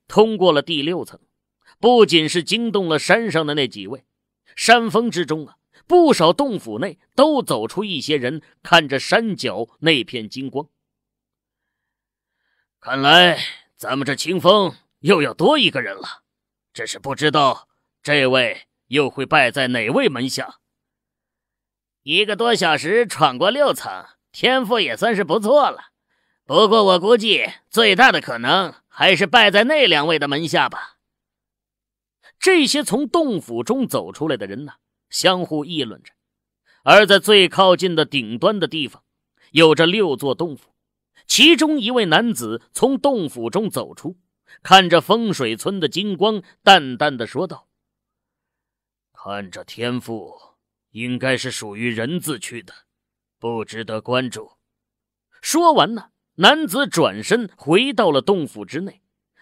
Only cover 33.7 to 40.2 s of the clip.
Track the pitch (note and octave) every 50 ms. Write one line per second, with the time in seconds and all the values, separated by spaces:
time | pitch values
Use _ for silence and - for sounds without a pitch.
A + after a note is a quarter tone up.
33.7 | A3+ C4+ B3 F3 - B2 F#2 F2 G2 - - - C#3 A2+ G2+ F#2+ G2 A#2+ D3+ C#3+
34.7 | - _ _ _ _ _ _ _ - - - F#3 F#3+ F3+ F3 - D#3+ D3+ D3 D#3
35.7 | F3 D3+ C3 A2 F#2+ C2+ _ _ _ _ _ _ _ _ _ _ _ _ _ _
36.7 | _ _ - C3 D#3+ G3+ G#3+ F3+ G3 - - - G#3+ G3+ F#3 E3 - - G3 F#3+
37.7 | F3+ - F3+ F#3 E3+ D#3 D3+ A#2+ - C#3 A#2 G#2 A#2 A#2+ - G3 A3 G3+ E3 C#3+
38.7 | C3+ D#3+ C#3+ A2+ - - _ _ _ _ _ _ _ _ _ _ - C#3+ E3 D#3+
39.7 | D3+ C#3+ E3 E3 F3+ A3+ G3+ E3+ C3+ A#2